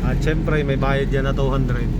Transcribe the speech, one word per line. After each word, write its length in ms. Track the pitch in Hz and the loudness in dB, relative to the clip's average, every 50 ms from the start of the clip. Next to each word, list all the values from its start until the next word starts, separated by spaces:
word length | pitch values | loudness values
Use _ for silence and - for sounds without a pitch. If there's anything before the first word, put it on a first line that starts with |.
| - | 0
At 160 | 139 127 131 | 0 0 2
syempre 460 | - 160 156 165 156 156 156 151 147 139 | 2 2 0 0 0 0 0 0 0 0
may 80 | 135 | 0
bayad 380 | 131 131 135 139 139 139 139 135 | 0 0 0 0 0 0 0 0
yan 160 | 139 135 135 | 0 0 0
na 40 | 135 | 0
two 160 | 131 139 135 | 0 0 0
hundred. 380 | 131 139 131 123 120 120 117 117 - - | 0 0 0 0 0 -2 -2 -2 -2 -2